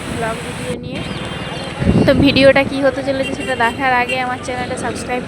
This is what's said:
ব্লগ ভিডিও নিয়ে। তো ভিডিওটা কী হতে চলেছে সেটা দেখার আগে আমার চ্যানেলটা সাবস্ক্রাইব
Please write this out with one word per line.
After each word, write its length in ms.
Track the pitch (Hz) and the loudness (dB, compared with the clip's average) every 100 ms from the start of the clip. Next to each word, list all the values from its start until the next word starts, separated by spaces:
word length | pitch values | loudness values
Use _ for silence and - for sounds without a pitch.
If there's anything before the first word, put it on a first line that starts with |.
| - 233 | -8 -4
ব্লগ 200 | 226 226 247 | -4 -4 -8
ভিডিও 260 | 240 247 247 | -8 -6 -8
নিয়ে। 160 | 240 285 - - - - - - - - - - 294 | -8 -8 -8 -8 -8 -8 -8 -8 -10 -2 4 6 6
তো 60 | 269 | 6
ভিডিওটা 400 | 285 254 269 269 277 | 6 8 6 6 4
কী 60 | 269 277 | 2 0
হতে 160 | 269 269 | 0 -2
চলেছে 240 | 269 262 254 | -2 -2 -4
সেটা 160 | - 247 233 | -4 0 0
দেখার 280 | 233 262 247 | 0 0 2
আগে 140 | 247 254 254 | 0 -2 -4
আমার 140 | 254 254 | -6 -6
চ্যানেলটা 320 | 247 247 247 247 | -6 -6 -6 -6
সাবস্ক্রাইব 380 | 214 - 247 | -6 -6 -6